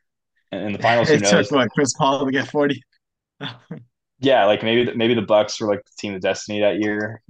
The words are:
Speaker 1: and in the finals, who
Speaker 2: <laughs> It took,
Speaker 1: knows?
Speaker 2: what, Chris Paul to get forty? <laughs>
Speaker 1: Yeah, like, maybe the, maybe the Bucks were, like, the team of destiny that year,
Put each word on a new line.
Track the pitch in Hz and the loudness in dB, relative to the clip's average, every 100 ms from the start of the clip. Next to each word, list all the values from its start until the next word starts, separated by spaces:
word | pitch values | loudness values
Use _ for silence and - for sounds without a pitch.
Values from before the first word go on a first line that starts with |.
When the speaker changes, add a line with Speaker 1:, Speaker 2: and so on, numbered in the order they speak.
| _ _ _ _ _ | _ _ _ _ _
Speaker 1:
and | 95 104 | -10 -8
in | |
the | 98 | -2
finals, | 113 120 113 | 2 4 4
who | - | 4
Speaker 2:
<laughs> | |
It | |
took, | 101 101 104 | 2 0 0
Speaker 1:
knows? | |
Speaker 2:
what, | 143 120 | -2 -2
Chris | - 139 | -2 -4
Paul | - 139 139 | 0 -2 0
to | 135 | -2
get | 135 123 | -4 -4
forty? | 147 143 135 - _ _ _ _ - | -2 -2 -4 -12 _ _ _ _ -16
<laughs> | 143 - - 160 - _ _ _ | -14 -14 -18 -20 -20 _ _ _
Speaker 1:
Yeah, | 135 123 | 2 4
like, | 101 104 | 4 2
maybe | 110 117 | 2 2
the, | 123 | 2
maybe | 117 113 | 0 0
the | 117 | 0
Bucks | 101 107 107 - | 2 2 2 -2
were, | 107 | -2
like, | 101 | -4
the | - - | -6 -12
team | 107 | -8
of | 95 | -4
destiny | 95 - - 104 | -2 -4 -4 0
that | 104 92 | 0 0
year, | 107 104 107 107 - | -2 -2 -6 -8 -20